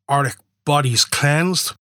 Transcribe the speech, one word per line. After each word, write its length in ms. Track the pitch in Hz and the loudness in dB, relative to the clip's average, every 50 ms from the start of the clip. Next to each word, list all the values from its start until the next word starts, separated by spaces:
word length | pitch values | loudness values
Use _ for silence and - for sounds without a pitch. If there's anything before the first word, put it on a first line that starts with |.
| _ | _
auric 280 | - 139 143 139 123 - - _ _ _ _ - | -2 0 0 0 -2 -4 -10 _ _ _ _ -2
bodies 420 | 147 143 147 143 127 117 110 - | 0 2 2 2 0 0 -2 -2
cleansed, 680 | - - - - 143 147 156 170 185 180 151 - - - - _ _ | -2 -2 0 2 2 2 2 0 0 -2 -2 -4 -6 -8 -12 _ _